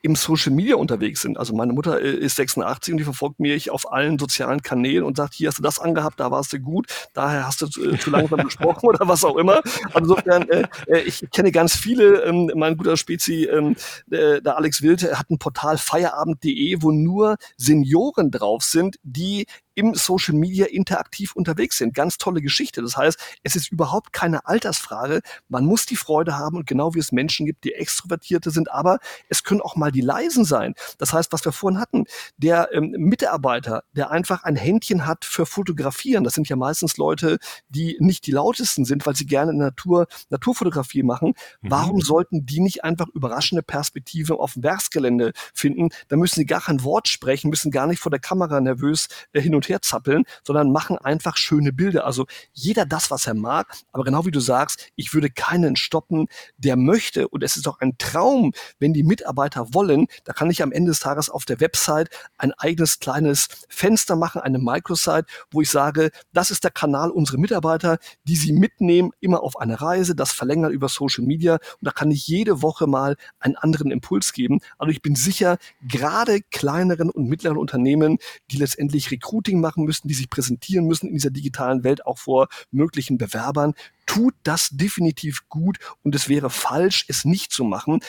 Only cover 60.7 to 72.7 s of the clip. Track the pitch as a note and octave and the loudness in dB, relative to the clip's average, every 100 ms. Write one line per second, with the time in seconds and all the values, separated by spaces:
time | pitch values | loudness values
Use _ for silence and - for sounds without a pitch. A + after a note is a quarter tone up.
60.7 | - F3 D#3 - C#3+ D3+ C3 - A#2+ D#3 | 2 2 2 -2 -4 -4 -6 -6 0 0
61.7 | - - D#3 E3 - - _ C3+ - D#3+ | 0 0 0 0 -6 -20 _ -4 -2 -4
62.7 | E3 D#3+ - - C3+ D3+ C#3+ - - - | 0 0 0 -2 0 2 2 -2 -6 -16
63.7 | - F#3 A3 - E3+ E3 - C#3 C3 A#2+ | 0 2 2 2 0 0 -2 -2 0 0
64.7 | C#3+ - E3+ - D#3+ D#3+ - - D3+ D3 | -2 -2 -2 2 0 -2 -12 -4 -2 2
65.7 | D3 C#3+ D3+ D#3 - _ F3 F#3 G3+ F3+ | 2 2 2 0 0 _ 0 0 0 -4
66.7 | - D#3 C#3 E3 F3 C#3+ C3+ G3 G#3+ D#3+ | 0 0 0 0 0 0 0 0 0 0
67.7 | D#3+ F3 E3 - - C#3+ E3 D#3 D3+ G3 | 0 2 0 -4 -14 -4 0 2 4 4
68.7 | _ F3+ F3 F3+ - F#3+ F3+ C#3 - A2+ | _ 4 4 4 0 0 0 0 -6 -4
69.7 | A2+ D3+ F#3 F3 D3+ C3+ - B2 D#3 D#3 | -2 0 0 0 0 -2 -2 -2 0 0
70.7 | C#3 C3+ - C#3 - B2 D#3+ E3+ D#3+ - | 0 -4 -2 -4 -2 -2 2 2 2 -2
71.7 | - - - D3+ D3 - E3+ G#3+ D#3 D3+ | -8 -8 -2 0 0 0 0 2 2 0